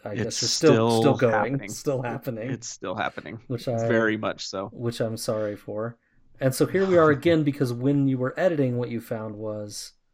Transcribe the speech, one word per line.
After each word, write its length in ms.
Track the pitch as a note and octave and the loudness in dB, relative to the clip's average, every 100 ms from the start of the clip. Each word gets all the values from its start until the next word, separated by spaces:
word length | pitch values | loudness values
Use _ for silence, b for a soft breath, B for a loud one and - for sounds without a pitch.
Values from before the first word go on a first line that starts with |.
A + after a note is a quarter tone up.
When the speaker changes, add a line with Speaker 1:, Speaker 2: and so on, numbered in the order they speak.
Speaker 1:
I 100 | A2 G#2 | -8 -4
guess 100 | A2 | -4
Speaker 2:
It's 160 | - | -2
Speaker 1:
you're 60 | A#2 | -2
still, 420 | - D#3+ A#2 A2+ | 2 6 6 6
Speaker 2:
still 100 | A2+ | 6
Speaker 1:
still 160 | C#3 A#2+ | 4 4
going, 360 | A#2+ A2 A2+ | 4 2 0
Speaker 2:
happening. 180 | C#3 G2 | -4 -6
Speaker 1:
still 320 | - D3 C3 | -8 -4 -4
happening. 480 | B2 A#2 - A2+ B2 | -4 -6 -6 -8 -8
Speaker 2:
It's 180 | A2+ - | -8 -10
still 260 | - F#2+ | -10 -8
happening. 460 | G2+ D2 - - A2 - | -4 -4 -6 -12 -14 -8
Speaker 1:
Which 220 | A#2+ - | -6 -4
I, 180 | A#2 A2+ | -2 2
Speaker 2:
Very 300 | A#2 A2 A2 | 2 2 0
much 320 | G2+ - - | -4 -6 -8
so. 200 | F#2+ G2 | -8 -8
Speaker 1:
which 280 | - A#2 - | -6 -6 -4
I'm 160 | A2+ A2+ | -4 -4
sorry 380 | - A2 G#2+ G2+ | -4 -4 -4 -6
for. 420 | - G#2+ A#2 A#2 _ _ _ - | -10 -8 -8 -10 _ _ _ -2
And 140 | C3+ | -2
so 120 | - D3+ | 2 2
here 180 | F#3 | 2
we 140 | F#3+ F3 | 4 6
are 120 | D#3 | 6
again, 320 | C#3 E3+ D#3+ | 6 4 4
because 280 | C#3+ C3+ C3 | 2 0 -2
when 360 | A#2+ C3 C#3+ C3+ | 0 0 2 2
you 100 | C3 | 2
were 160 | B2+ D3+ | -2 0
editing, 380 | F#3 D#3 B2+ A#2+ | 0 2 2 0
what 140 | A#2+ | -4
you 100 | A#2 | -6
found 360 | A#2 A2+ A2 G#2 | -6 -6 -6 -8
was 560 | A2 G#2+ G#2 - - - _ | -8 -8 -10 -12 -16 -18 _